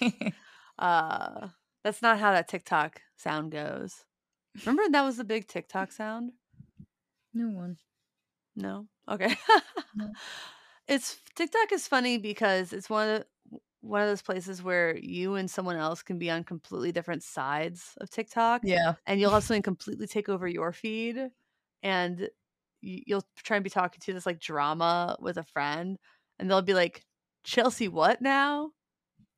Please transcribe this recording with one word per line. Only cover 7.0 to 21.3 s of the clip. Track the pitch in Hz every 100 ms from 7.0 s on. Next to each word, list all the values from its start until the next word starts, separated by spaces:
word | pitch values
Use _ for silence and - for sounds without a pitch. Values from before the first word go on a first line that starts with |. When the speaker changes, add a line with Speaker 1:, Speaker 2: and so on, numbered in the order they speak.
| _ _ _
Speaker 1:
No | 226 233
one. | 196 180 170 _ _ _ _ _ _ _ 214
Speaker 2:
No? | 196 196 214 _ -
Okay. | 202 214 -
<laughs> | - 427 - - -
Speaker 1:
No. | 208 208 214 - - - - - _ -
Speaker 2:
It's, | 277 - - - -
TikTok | 330 453 427
is | 392 -
funny | 262 247 240
because | 208 208 220 190 180
it's | 196 -
one | 214 214
of | 214 - _ _
the, | - - _
one | 220 208
of | 208
those | 202
places | - 185 180 185
where | 185 180 170 160
you | - 175 185 196
and | 190
someone | - 185 170
else | 156 170
can | - 180
be | 170
on | 165
completely | 165 170 - - 139
different | 170 170 165
sides | - - 135 147 160 175 - -
of | 190
TikTok, | - 226 - 233 240
Speaker 1:
Yeah. | 202 180 165 160 -
Speaker 2:
and | 196
you'll | 202
have | 214
something | - 220
completely | 196 180 - 214 214
take | 220 208
over | 190 180
your | 170 165
feed, | 175 220 220 233 233 262